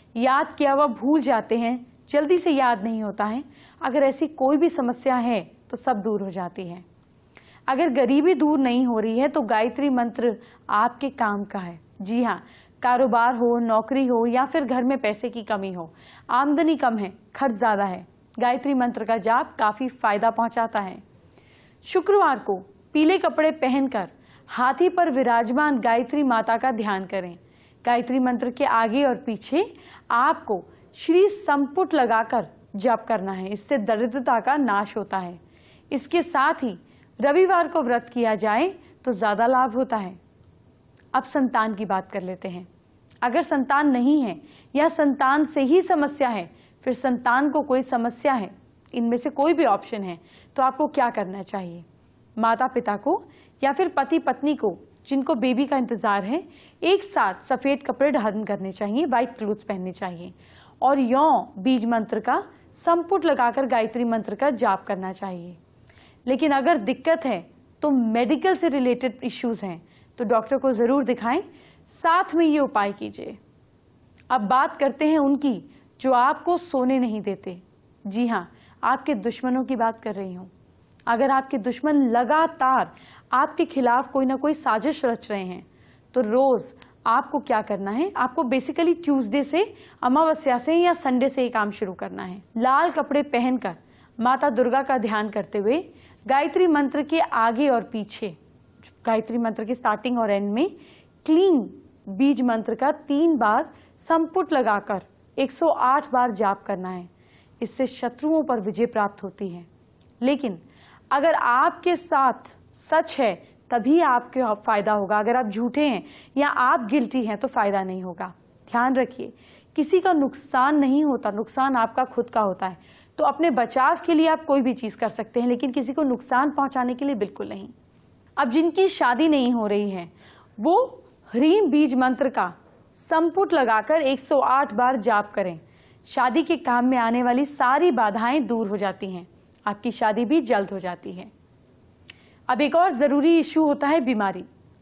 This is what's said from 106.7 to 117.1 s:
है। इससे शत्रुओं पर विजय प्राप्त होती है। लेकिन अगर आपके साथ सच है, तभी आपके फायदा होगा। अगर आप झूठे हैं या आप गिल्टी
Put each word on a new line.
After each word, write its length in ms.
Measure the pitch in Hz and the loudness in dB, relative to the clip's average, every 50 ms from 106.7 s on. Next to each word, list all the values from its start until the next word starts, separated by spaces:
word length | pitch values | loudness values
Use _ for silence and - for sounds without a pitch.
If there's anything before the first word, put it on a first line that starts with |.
| 196 180 185 185 | -8 -6 -6 -8
है। 200 | 185 175 175 175 _ _ _ _ _ _ _ _ _ - | -10 -10 -12 -16 _ _ _ _ _ _ _ _ _ -10
इससे 240 | 233 - - - 262 | -10 -8 -4 -4 -4
शत्रुओं 560 | 247 262 - 247 233 240 - 277 302 320 320 | -4 -4 -6 -8 -8 -6 -4 -2 0 0 0
पर 180 | 302 311 247 226 | 0 0 -2 -2
विजय 260 | 180 214 170 196 240 | -2 -4 -2 -2 -2
प्राप्त 360 | 233 - 220 202 202 208 - | -2 0 -2 -2 -2 -4 -8
होती 260 | 202 185 - - 202 185 | -14 -14 -12 -10 -10 -10
है। 180 | 170 175 170 - _ _ _ _ _ _ _ _ _ - | -10 -12 -18 -20 _ _ _ _ _ _ _ _ _ -4
लेकिन 360 | 240 269 285 285 285 220 180 165 - - _ _ - - - - _ - | -2 0 0 0 -2 -6 -8 -8 -14 -20 _ _ -20 -20 -20 -16 _ -2
अगर 240 | 262 285 277 330 302 | -2 2 2 2 2
आपके 640 | - - 240 240 262 302 349 349 - - 359 339 | 2 2 2 2 4 2 2 0 -2 -2 -2 -2
साथ 600 | - - - 320 269 269 254 - - - - - - _ _ | -2 -2 -2 0 2 2 2 0 -2 -8 -20 -20 -20 _ _
सच 440 | - - - - 311 320 320 - - - | -20 -12 -4 0 0 2 0 0 -2 -2
है, 140 | 254 208 170 - - - - _ _ - | 0 0 -2 -4 -10 -20 -20 _ _ -4
तभी 300 | 247 233 202 262 311 349 | -4 -2 2 4 4 4
आपके 540 | 330 277 247 240 247 - - 262 254 220 208 | 4 4 2 0 0 -2 -4 -2 0 0 -2
फायदा 380 | 208 - 240 220 208 190 214 | -2 0 0 0 2 2 2
होगा। 260 | 214 208 196 180 208 208 | 0 0 0 0 0 0
अगर 180 | 208 233 240 | 0 2 0
आप 100 | 254 254 | 0 0
झूठे 420 | 214 190 226 240 240 247 285 302 277 | -2 -2 -2 -4 -2 0 2 2 2
हैं 160 | 226 170 - - - - - - - | 0 -2 -6 -10 -18 -20 -18 -8 -2
या 120 | 269 285 285 | 0 0 0
आप 320 | - - 247 262 320 294 | 2 2 2 2 2 2
गिल्टी 440 | 240 196 233 302 233 - | 0 0 0 0 0 0